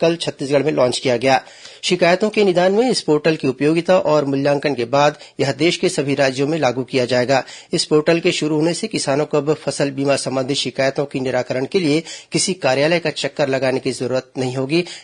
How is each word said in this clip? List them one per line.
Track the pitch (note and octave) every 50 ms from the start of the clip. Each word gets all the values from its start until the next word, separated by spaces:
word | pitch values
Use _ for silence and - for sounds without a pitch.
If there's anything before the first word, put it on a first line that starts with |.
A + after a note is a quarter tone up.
कल | E3+ E3 E3+
छत्तीसगढ़ | E3 - D3 - - D3 C3 C#3+ C#3 B2+
में | D#3
लॉन्च | D3+ D3 B2+ B2 A#2+
किया | - - C3 A#2+
गया। | A2+ B2 C3+ C3+ - - - - - - - - - -
शिकायतों | - F3+ F3 F3+ E3+ F3+ F#3 G#3+ G#3+
के | G#3+ A3 G#3
निदान | F#3+ E3+ F3 F3+ F#3+
में | G3 G#3+ B3+ B3+
इस | G3 -
पोर्टल | - - D3+ D3+ - E3 D#3+
की | D#3 -
उपयोगिता | C3+ B2+ - C#3+ D3+ E3 E3+ E3 F#3 F#3
और | F3+ - - D3+ D3+ C3+
मूल्यांकन | C#3 C#3 C#3 C#3 C#3+ C#3+ C#3 - D3+ C3+
के | A#2+ A#2
बाद | A#2 C3+ C#3+ C#3+ D3+ D3+ - - - _ -
यह | C3 C#3
देश | B2+ C3 D#3 F3 E3+
के | - F#3+ E3+
सभी | - D#3+ C#3 C#3+ C3+
राज्यों | C#3 C#3 C3+ B2+ C3 C#3
में | C#3+ E3 D#3+
लागू | C#3+ B2 A#2 C3 B2
किया | - C3+ B2+ B2
जाएगा। | A#2 B2 B2 B2 A#2+ C3+ B2+ B2 - - - - - -
इस | D#3+ -
पोर्टल | - D#3 D3+ D3+ E3+ E3 E3
के | E3+ F3+
शुरू | - - D3+ D3+ D#3
होने | D3+ D#3 E3+ E3+
से | - A3
किसानों | G#3+ - C#3+ - C#3+ C3+ D3 D3+
को | - -
अब | D3 C#3 D3+ D3
फसल | - - C#3+ - - D3 C#3
बीमा | C3 C3+ C#3 C#3+ -
संबंधी | - - C#3 B2+ C3+ C3 B2+ C#3+
शिकायतों | - - C3 - - C3+ C3+ - D3+ C#3+
के | C#3 - C3+
निराकरण | C3 C3 B2 B2 B2 - B2+ B2+ C3+
के | - - G3
लिए | F3 C#3+ D3 E3 D#3+ - - - - -
किसी | - D3+ - G3+ F3
कार्यालय | - - B2+ C3 C3+ C#3+ D#3+ F3 E3+
का | E3 D3+
चक्कर | - - - - - - D3 C3+
लगाने | C3+ C3 C3+ B2+ C3 B2+
की | - C3
जरूरत | A#2 - C3 A#2+ B2+ C3 - _ -
नहीं | C3 C3 B2+ B2+
होगी, | C3+ C3 C3+ D#3+ F3 F3 - - -